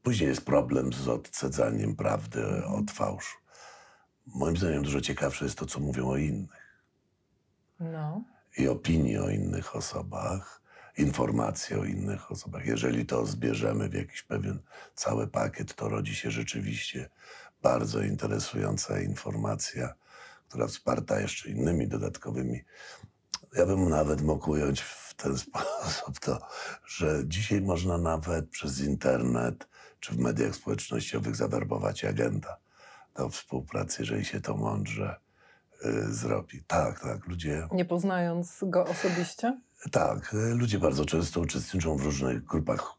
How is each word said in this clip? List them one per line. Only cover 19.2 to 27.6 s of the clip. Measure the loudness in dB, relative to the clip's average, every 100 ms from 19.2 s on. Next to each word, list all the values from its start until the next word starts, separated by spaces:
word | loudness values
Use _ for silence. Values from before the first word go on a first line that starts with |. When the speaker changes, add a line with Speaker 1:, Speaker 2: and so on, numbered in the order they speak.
| -4 -2 -2 -2 -4 -4 -6 -8 _ -20 -20 -20 _
Speaker 1:
która | -2 -2
wsparta | 0 0 0 2 0
jeszcze | 0 -4 -6
innymi | 0 2 4 2
dodatkowymi. | 0 -2 -4 -6 -4 -2 -4 -8 -20 -18 -18 -20 _ _ -12 -4 2
Ja |
bym | 4 6 6
nawet | 6 4 4
mógł | 4 2 2
ująć | 2 2 0
w | -4 -12 -14
ten | -6 -2 -2
<laughs> | -4
sposób | -4 -4 -4 -4 -4 -6 -4
to, | -2 -2 -4 -10 -10 -12
że | -12 -2 2 2
dzisiaj | 0 -2 2 2